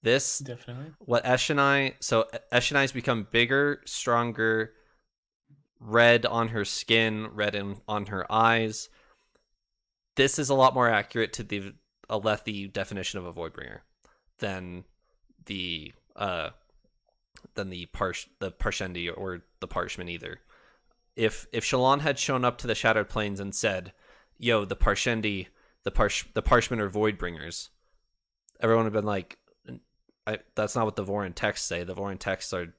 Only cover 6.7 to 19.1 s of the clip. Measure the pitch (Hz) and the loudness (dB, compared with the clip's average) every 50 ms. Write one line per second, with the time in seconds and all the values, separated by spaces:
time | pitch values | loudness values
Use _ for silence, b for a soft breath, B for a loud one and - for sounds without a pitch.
6.7 | - - - - 113 113 113 110 110 107 110 107 - 107 104 104 101 104 98 101 | -4 -8 0 4 4 4 4 4 0 -2 -8 -8 -4 -2 -2 -2 -2 -4 -6 -6
7.7 | 101 - _ - 107 104 101 95 107 95 87 - 107 110 113 113 117 113 113 110 | -10 -10 _ -6 -4 -4 -4 -4 -6 -6 -4 0 4 4 6 6 6 4 0 -2
8.7 | 107 - - - b b b b b b b b b b _ _ _ _ _ _ | -4 -8 -12 -14 b b b b b b b b b b _ _ _ _ _ _
9.7 | _ _ _ _ _ _ _ _ _ - 135 139 - - 147 131 143 135 131 131 | _ _ _ _ _ _ _ _ _ 4 4 4 4 0 0 2 4 6 6 6
10.7 | - 127 123 117 113 104 101 - - 117 110 104 - - 113 - 104 101 98 98 | 6 6 4 4 4 2 0 0 -2 -2 -2 -2 -2 -8 -8 -6 -6 -6 -6 -8
11.7 | - _ _ _ _ _ - _ 110 110 98 110 107 104 - - 107 101 98 98 | -14 _ _ _ _ _ -10 _ -4 -2 0 0 0 0 -2 -8 -8 -8 -8 -8
12.7 | - 98 95 - 107 98 92 - - 101 90 87 85 85 85 80 - - - 65 | -6 -6 -6 -4 -6 -6 -6 -6 -6 -8 -10 -10 -10 -8 -10 -10 -10 -14 -16 -14
13.7 | - - _ _ _ _ b b b b b b _ _ - 101 95 92 92 90 | -16 -18 _ _ _ _ b b b b b b _ _ -6 -6 -6 -6 -8 -10
14.7 | 90 90 87 _ _ _ _ _ _ _ _ _ _ _ - - 98 95 90 90 | -12 -14 -16 _ _ _ _ _ _ _ _ _ _ _ -12 -10 -8 -6 -6 -6
15.7 | 85 80 76 - - _ _ _ _ - 104 98 90 85 78 - - _ _ _ | -6 -8 -8 -12 -18 _ _ _ _ -6 -6 -4 -4 -4 -6 -8 -10 _ _ _
16.7 | _ _ _ _ _ _ _ _ _ _ _ _ _ - _ - _ - 101 95 | _ _ _ _ _ _ _ _ _ _ _ _ _ -20 _ -14 _ -8 -8 -8
17.7 | 92 87 87 - - - 104 92 87 - - _ _ _ 98 95 - _ - 110 | -8 -10 -12 -12 -6 -4 -4 -4 -4 -6 -12 _ _ _ -8 -8 -4 _ -2 -2
18.7 | 92 - 101 92 90 87 87 85 | -2 -2 -6 -6 -6 -6 -6 -6